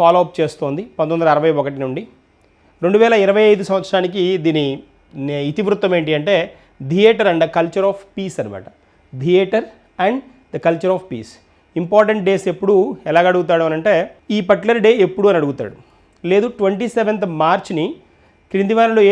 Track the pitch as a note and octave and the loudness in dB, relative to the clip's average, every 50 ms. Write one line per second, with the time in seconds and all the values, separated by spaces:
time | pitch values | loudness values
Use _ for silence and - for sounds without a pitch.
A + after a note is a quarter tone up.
0 | E3+ E3+ F3 F3+ F3 E3 - - D#3+ D3 - - D#3 C#3 C#3 E3 A3 B3 - - | 2 4 4 4 2 0 -2 -4 -4 -4 -4 -6 -6 -6 -6 -6 -10 -10 -6 -4
1 | D#3+ D#3 E3 E3 E3 D#3 D3 D3 D3+ E3 D3+ C#3+ C3+ C#3+ C#3 C3+ C3+ C3 B2+ E3 | -4 -2 -2 0 0 2 2 2 2 0 0 0 -2 -4 -6 -6 -6 -6 -6 -8
2 | A3+ - - _ _ _ _ _ _ _ _ _ _ _ _ - E3 F3+ G3+ G#3+ | -10 -14 -18 _ _ _ _ _ _ _ _ _ _ _ _ -4 -2 2 2 4
3 | A3+ A#3 A3+ G#3 G3 F#3+ G3 G#3 G#3+ G#3+ G#3 G3 G3 F#3+ F#3+ F#3+ - - - F#3 | 4 4 4 2 2 2 2 2 4 4 4 2 0 -2 -4 -4 -4 -2 -2 -2
4 | F3+ F3 F#3 G3+ F3 F3+ F#3+ F3+ D3+ E3 D#3 D#3 C#3+ C#3 C3+ D3+ - _ _ _ | -2 -2 -2 -2 -2 -2 -2 -2 0 0 0 0 -2 -2 -4 -8 -10 _ _ _
5 | _ _ - D3 C#3 C#3+ D3 C#3+ C#3+ D3 - - G3+ G3+ G3+ - - F#3 F3+ E3+ | _ _ -12 -10 -8 -6 -6 -4 -6 -6 -4 -4 -2 -2 -2 -2 0 0 0 0
6 | D#3 D3+ D#3 D3 D3+ G3+ G3 E3 F3 - - - _ _ _ - C3+ C3+ E3 F#3+ | 0 -2 -2 -2 0 0 0 0 -2 -4 -10 -18 _ _ _ -14 -8 -4 0 4
7 | G#3 A3 A3+ F#3+ G#3+ G#3 E3 D#3+ E4 - - E3+ E3 E3+ - G3 F#3+ G3 G3 - | 4 4 4 4 2 0 2 2 0 0 0 -2 -2 -2 -2 -2 -2 -2 -2 -4
8 | - - _ G3+ F#3+ F3+ - - A2+ G#2 G2 F#2+ F#2+ - - _ _ _ _ _ | -8 -16 _ -10 -10 -8 -8 -8 -10 -10 -10 -14 -16 -18 -20 _ _ _ _ _
9 | _ _ - B2+ C3+ F3 F3+ F#3+ G3 F#3+ G#3+ A3 C4 - - _ _ _ _ - | _ _ -12 -6 -2 2 2 2 2 2 0 -2 -4 -4 -12 _ _ _ _ -2
10 | F3+ G3+ B3 C4+ - - - _ _ _ - C#3+ - E3 E3+ E3 F#3 F#3 F#3 F3 | -2 -2 -2 -2 -6 -12 -20 _ _ _ -10 -4 -2 0 0 0 0 -2 -2 -2
11 | F3+ - C3+ A2+ G#2+ - - - _ _ _ _ _ _ - - E3+ E3+ G3+ G#3+ | -4 -8 -12 -12 -12 -14 -20 -20 _ _ _ _ _ _ -6 -6 -4 0 2 2
12 | G#3+ G3+ G#3+ G#3+ F3+ F#3+ G3 F#3+ - G3 E3 - G3 F#3+ G3+ F#3 G3 C#4 G3 - | 4 2 2 0 0 0 0 0 -2 -4 -6 -2 0 2 2 2 2 0 -4 -8
13 | - D#3+ D#3 E3+ F3 F3+ F3+ F3+ F3 D#3 E3+ E3 E3 D#3+ D#3 D#3+ D#3+ G#3+ F#3+ E3 | -4 0 2 2 2 2 2 0 0 0 0 0 0 0 -2 -2 0 0 2 0
14 | F#3+ - - _ _ - G#3+ G#3 F3+ G3+ G3+ E3+ F#3 A3 A#3 A#3 G3+ A3 A#3+ A#3 | 0 -2 -8 _ _ -4 -4 -2 2 2 0 2 2 0 0 2 4 4 4 4
15 | F#3 F3+ - - G3+ G3+ F#3+ E3 D3 C#3+ C3 - A#2 G2 - - - _ _ _ | 2 0 0 2 2 2 2 2 0 -2 -4 -6 -8 -12 -12 -16 -20 _ _ _
16 | _ _ _ _ - E3+ F#3+ G#3 A3 A#3+ A#3+ - G3+ F#3+ G3+ F#3+ B3 A3 - A#3 | _ _ _ _ -4 0 0 0 0 -2 -2 -2 -2 -2 0 -2 -4 -4 -2 -2
17 | G#3+ G#3 G#3+ G3 G3+ F3+ D#3+ D#3 D#3 E3 F#3 G3 - - F3+ D3+ D#3+ A#3 E4+ - | -2 -2 -2 -4 -4 -4 -4 -2 0 0 0 0 -2 -4 -6 -4 -4 -6 -6 -10
18 | _ _ _ _ _ _ _ _ _ _ - F#3+ G3 G3 A3 A3+ A3+ A3+ A3+ A3 | _ _ _ _ _ _ _ _ _ _ -4 -2 -2 0 2 2 2 2 4 4
19 | G3+ G3 | 4 4